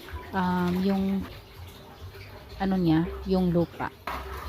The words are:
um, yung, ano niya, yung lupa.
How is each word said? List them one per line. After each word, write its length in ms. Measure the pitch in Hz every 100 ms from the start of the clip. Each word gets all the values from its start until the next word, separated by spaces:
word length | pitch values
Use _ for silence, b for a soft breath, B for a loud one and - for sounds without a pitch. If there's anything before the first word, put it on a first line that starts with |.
| - - -
um, 400 | 190 180 180 180 180
yung, 400 | 190 196 196 196 190 - - - - - - - - - - - - -
ano 180 | 196 190
niya, 240 | 170 160 175 - 196
yung 240 | 185 180
lupa. 400 | 170 165 - 131 - - - - -